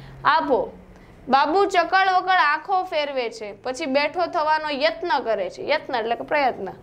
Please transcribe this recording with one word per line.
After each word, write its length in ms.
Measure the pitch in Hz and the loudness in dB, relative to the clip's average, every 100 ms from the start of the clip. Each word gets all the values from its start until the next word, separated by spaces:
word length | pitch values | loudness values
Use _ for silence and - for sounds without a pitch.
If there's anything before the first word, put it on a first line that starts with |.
| - - | -20 -4
આપો. 480 | - 311 285 226 - - - - - - - | 2 2 2 0 0 -10 -20 -20 -20 -18 0
બાબુ 360 | 269 294 359 392 | 2 4 2 4
ચકળ 480 | 370 330 370 381 | 2 2 2 4
વકળ 160 | 370 370 | 2 2
આંખો 540 | 370 302 311 311 381 | 2 2 0 0 -2
ફેરવે 460 | 370 311 294 269 226 | 0 -2 -2 -2 -4
છે, 320 | 220 208 - | -8 -14 -10
પછી 240 | 247 262 311 | -8 -6 0
બેઠો 400 | 269 294 320 339 | 0 0 0 -2
થવાનો 440 | 349 302 311 302 | 0 0 0 0
યત્ન 500 | 277 302 330 349 294 | 0 0 0 -2 -2
કરે 300 | 226 214 180 | 0 -2 -4
છે. 140 | - | -6
યત્ન 320 | 220 302 - 254 | -2 -2 2 0
એટલે 200 | 226 233 | 2 -4
કે 80 | |
પ્રયત્ન. 420 | 269 302 262 202 190 - | 0 2 2 0 -8 -12